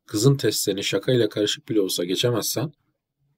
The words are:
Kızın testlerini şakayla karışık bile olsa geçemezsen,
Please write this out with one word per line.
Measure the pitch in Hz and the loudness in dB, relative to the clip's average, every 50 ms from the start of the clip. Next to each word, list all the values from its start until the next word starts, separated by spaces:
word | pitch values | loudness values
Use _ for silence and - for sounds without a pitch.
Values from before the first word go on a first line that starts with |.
| _ | _
Kızın | - - 104 117 139 139 | -8 -4 2 2 2 2
testlerini | 135 - 107 - - - 107 95 98 98 | 2 0 -2 -2 0 -2 -2 -2 -2 -2
şakayla | - - 98 - 135 127 120 110 104 | -2 -2 0 0 2 2 2 2 2
karışık | - 107 104 104 - - - - | 0 0 0 0 -2 -4 -6 0
bile | 113 107 | 2 2
olsa | 95 92 - - 87 | 2 2 -2 -4 -2
geçemezsen, | 90 92 - 127 120 120 104 - - - 110 143 160 - _ _ _ _ _ _ _ _ _ _ _ _ | -2 0 0 0 0 0 0 -2 -4 -4 -4 -4 -4 -8 _ _ _ _ _ _ _ _ _ _ _ _